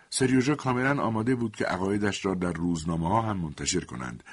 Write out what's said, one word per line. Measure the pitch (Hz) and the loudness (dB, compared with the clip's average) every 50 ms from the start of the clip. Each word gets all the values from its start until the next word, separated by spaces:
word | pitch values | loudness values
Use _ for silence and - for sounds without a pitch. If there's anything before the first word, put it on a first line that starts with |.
| - - | -12 -6
سریوژا | - - 131 123 131 131 120 139 151 | 0 2 4 4 6 4 4 4 0
کاملاً | 143 - 131 123 123 127 135 143 139 | 0 0 0 0 2 2 2 2 2
آماده | 78 113 110 110 110 127 131 | 0 0 0 0 0 0 0
بود | 120 120 110 104 | 0 0 -2 -2
که | - 104 | -2 -2
عقایدش | - 90 90 95 98 104 104 104 104 95 - - | -2 0 0 0 0 0 2 0 0 -2 0 -2
را | 98 95 | -2 0
در | 90 90 87 | 0 0 -2
روزنامه‌ها | 82 80 85 87 87 80 78 85 85 82 82 85 104 113 | -2 0 0 0 0 0 -2 -2 -2 0 0 2 2 2
هم | 113 110 104 | 2 0 -2
منتشر | 92 82 76 71 - 73 - 92 87 80 | -4 -4 -6 -6 -6 -4 -2 -2 -2 -2
کنند | - - 62 64 62 60 58 - - | -4 -8 -8 -8 -10 -10 -14 -16 -18